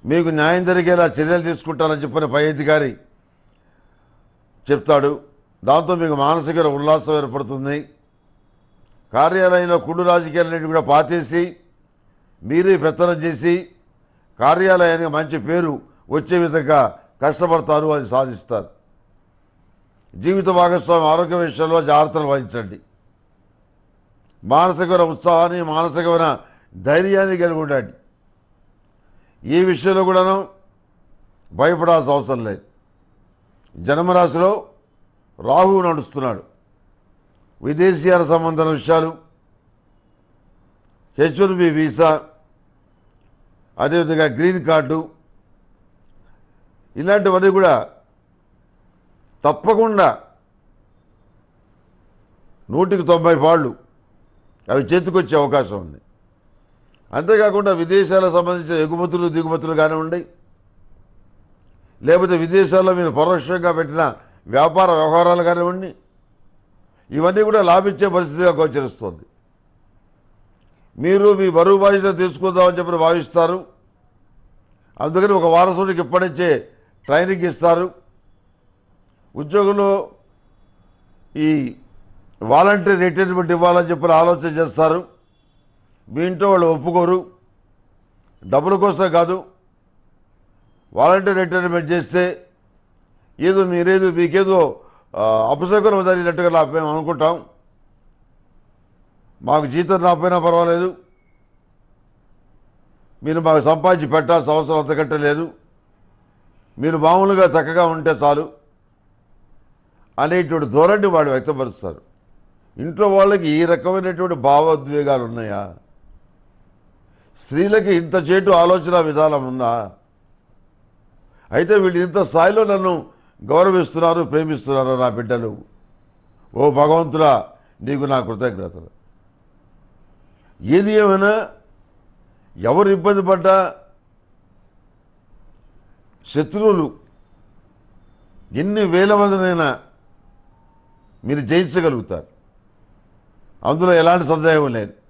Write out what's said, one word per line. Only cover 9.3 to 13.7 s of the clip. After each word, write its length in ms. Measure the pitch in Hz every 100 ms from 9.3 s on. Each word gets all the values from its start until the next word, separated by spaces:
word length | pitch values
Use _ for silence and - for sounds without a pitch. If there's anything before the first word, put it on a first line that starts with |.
| 185 185 180 175 170
కుళ్ళు 260 | 131 170
రాజకీయాలన్నింటినీ 640 | 180 175 160 156 165 165 156
కూడా 140 | 160
పాతేసి, 760 | 135 143 160 170 127 165 175 175 _ _ _ _ _ _ _ _
మీరే 340 | 98 156 185 185
పెత్తనం 460 | 151 165 175 170
చేసి, 460 | 165 151 160 175 175